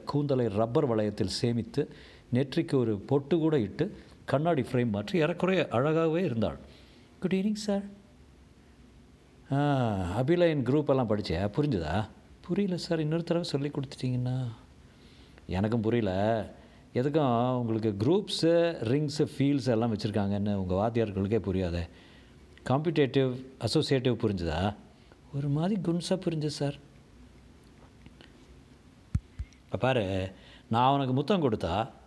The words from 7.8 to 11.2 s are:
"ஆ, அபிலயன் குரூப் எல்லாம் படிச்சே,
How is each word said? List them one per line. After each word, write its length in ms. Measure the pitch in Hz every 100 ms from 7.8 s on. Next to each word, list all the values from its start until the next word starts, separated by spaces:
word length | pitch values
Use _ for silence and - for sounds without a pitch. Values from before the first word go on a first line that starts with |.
| 202 - - - - - - - - - - - - - - - -
"ஆ, 680 | 139 147 135 120 98 90 98
அபிலயன் 420 | 131 175 170 151
குரூப் 260 | 120 143 147
எல்லாம் 200 | 135 120
படிச்சே, 480 | 104